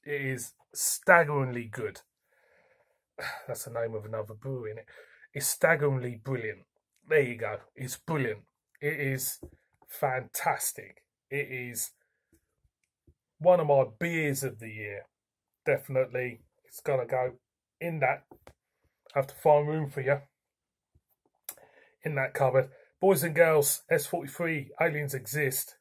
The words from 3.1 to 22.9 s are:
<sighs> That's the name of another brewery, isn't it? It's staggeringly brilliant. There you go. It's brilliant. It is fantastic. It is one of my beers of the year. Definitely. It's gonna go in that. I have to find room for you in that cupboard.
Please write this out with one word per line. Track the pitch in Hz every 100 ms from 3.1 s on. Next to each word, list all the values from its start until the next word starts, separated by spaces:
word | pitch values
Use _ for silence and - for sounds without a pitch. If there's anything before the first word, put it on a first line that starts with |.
| -
<sighs> | - - -
That's | 117
the | - 117
name | 117
of | 110 107
another | 110 110
brewery, | 107 135 131 110
isn't | 107
it? | - - - - -
It's | - -
staggeringly | - 160 165 147 135 123 113
brilliant. | 120 127 110 98 _ _ _ _ -
There | 156
you | 127 117
go. | 110 104 - -
It's | 127 -
brilliant. | - 156 123 104 _ _ _ _
It | 147 156
is | 139 135 - - - _ _ _ _
fantastic. | - 139 127 - - 170 123 - - 98 - _ _ _
It | 139 131
is | 127 123 117 - _ _ _ _ _ _ _ _ _ _ _ _ _ _ _
one | 160 180
of | 151
my | 139 123 -
beers | 170 165 151 139
of | 135 104
the | 113
year. | 107 104 101 - _ _ _ _ _ -
Definitely. | 135 - 131 131 127 123 120 _ _
It's | _ -
gonna | - 131
go | 117 127 127 - _ _ _ _
in | 170 160
that. | 131 - _ - - _ _ _ _ _ _
I | 139
have | 135
to |
find | - 156 147 147
room | 156 143
for | 143
you | 131 143 - _ _ _ _ _ _ _ _ _ _ _ - - - _ _ _
in | -
that | 143 131
cupboard. | - 135 131 131 - _